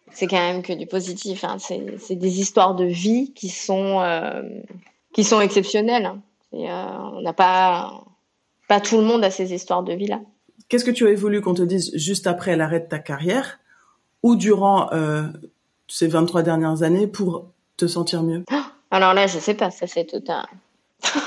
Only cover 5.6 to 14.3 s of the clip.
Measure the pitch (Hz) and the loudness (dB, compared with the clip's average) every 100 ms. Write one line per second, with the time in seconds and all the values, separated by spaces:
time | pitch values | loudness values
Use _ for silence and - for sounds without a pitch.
5.6 | 190 208 220 240 185 196 - _ _ 160 | 2 0 2 0 0 -6 -16 _ _ -10
6.6 | - 180 190 190 - - 170 165 185 185 | -8 -8 -10 -10 -12 -8 -4 2 4 6
7.6 | 185 175 - - - _ _ _ _ _ | 4 2 -4 -12 -20 _ _ _ _ _
8.6 | - 202 202 226 214 233 196 190 185 175 | 2 2 4 4 4 4 2 0 -4 -6
9.6 | - 180 185 175 202 220 - _ _ _ | -2 -2 -2 -4 -4 -6 -10 _ _ _
10.6 | - 240 240 240 220 202 208 208 190 180 | -2 0 0 4 4 4 2 0 0 0
11.6 | 175 190 - 156 156 190 180 175 185 165 | 0 0 -2 -4 -4 -2 -2 -2 0 0
12.6 | 156 165 165 151 151 139 170 240 262 - | 0 -2 -4 -8 -8 -6 -2 -2 -4 -10
13.6 | _ _ _ _ _ _ 233 | _ _ _ _ _ _ 2